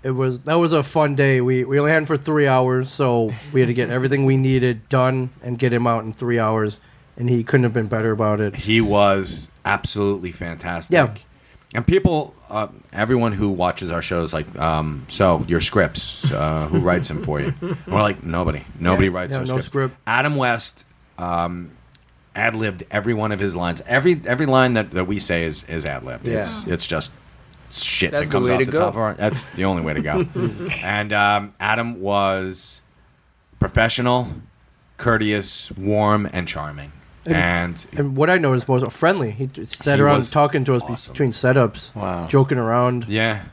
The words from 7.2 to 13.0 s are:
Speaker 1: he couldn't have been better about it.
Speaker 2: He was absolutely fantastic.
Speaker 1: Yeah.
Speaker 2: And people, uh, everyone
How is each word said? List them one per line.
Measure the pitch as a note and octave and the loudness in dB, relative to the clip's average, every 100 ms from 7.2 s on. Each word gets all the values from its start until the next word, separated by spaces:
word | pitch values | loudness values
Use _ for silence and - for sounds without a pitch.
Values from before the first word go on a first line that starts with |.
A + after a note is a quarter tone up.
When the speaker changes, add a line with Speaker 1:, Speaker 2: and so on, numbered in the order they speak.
| A#2+ | 0
Speaker 1:
he | A#2+ | 0
couldn't | A2+ C#3 | 4 4
have | A#2+ | 4
been | A#2 G#2+ | 0 -2
better | A2 A2+ | 0 0
about | A2 G#2+ G#2 | 2 2 2
it. | G#2 | -2
Speaker 2:
He | - G2+ A2+ | -4 2 4
was | G#2+ G2+ G2+ G2 F2+ D#2+ - _ | 6 6 6 4 -2 -8 -12 _
absolutely | - G2+ - G#2 G2+ G2 F2+ | -2 -2 -2 -2 0 -2 -6
fantastic. | F2 E2+ D#2+ F2 F2 E2+ | -8 -10 -8 -8 -8 2
Speaker 1:
Yeah. | F3 B2 G#2 - _ _ - _ | 2 2 -4 -20 _ _ -20 _
Speaker 2:
And | A#2+ A#2 | -2 2
people, | F#3 F#3+ D#3 C#3 - - | 2 2 0 -4 -14 -8
uh, | G#2 G#2+ - _ | -6 -6 -10 _
everyone | F#2+ | -4